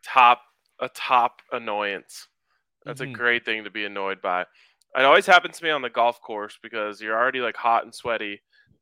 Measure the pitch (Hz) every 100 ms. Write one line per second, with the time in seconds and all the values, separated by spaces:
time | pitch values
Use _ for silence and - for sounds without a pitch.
0 | - 135 123 123 _ _ _ - 127 -
1 | - 127 120 _ - 123 113 104 101 98
2 | - - - _ _ _ _ _ - 123
3 | 131 117 120 120 117 110 104 104 104 101
4 | 98 95 98 90 90 _ _ _ _ 131
5 | 135 165 196 180 170 - 165 151 123 120
6 | 120 120 - 107 104 - 113 113 104 104
7 | 107 110 127 131 120 - 120 117 117 -
8 | 123 110 107 101 _ _ _ _